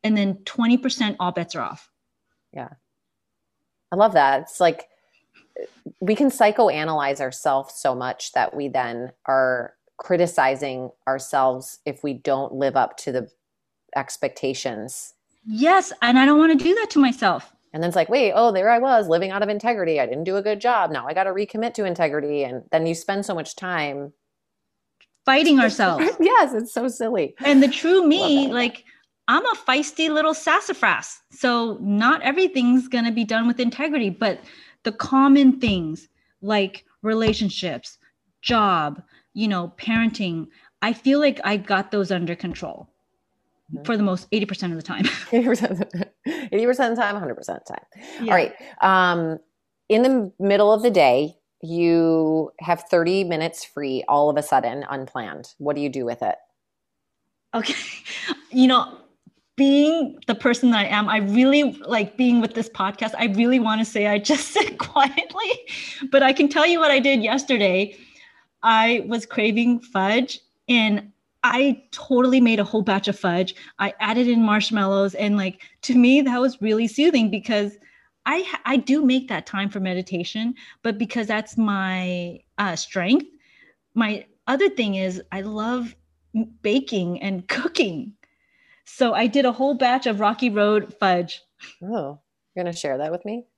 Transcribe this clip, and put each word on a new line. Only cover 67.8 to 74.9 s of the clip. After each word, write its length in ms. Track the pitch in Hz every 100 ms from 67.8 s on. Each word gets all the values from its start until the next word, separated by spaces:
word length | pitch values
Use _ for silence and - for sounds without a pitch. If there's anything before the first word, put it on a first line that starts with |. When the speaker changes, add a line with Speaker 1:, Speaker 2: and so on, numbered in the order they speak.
| 202 - - _ - _ _ _
Speaker 1:
I 420 | 220 220 226 240 196
was 180 | 233 -
craving 540 | - 214 214 233 240
fudge 600 | - 196 190 226 247 - _ _ -
and 420 | 240 214 208 202 _ _ _
I 420 | 247 240 277 247 _
totally 480 | - - 247 254 262
made 180 | 240 226
a 60 |
whole 180 | 202 220
batch 240 | 196 196 202
of 100 | 196
fudge. 380 | 185 175 185 - - -
I 160 | 202 -
added 260 | 208 226 247
in 160 | 233
marshmallows 720 | 220 214 208 220 196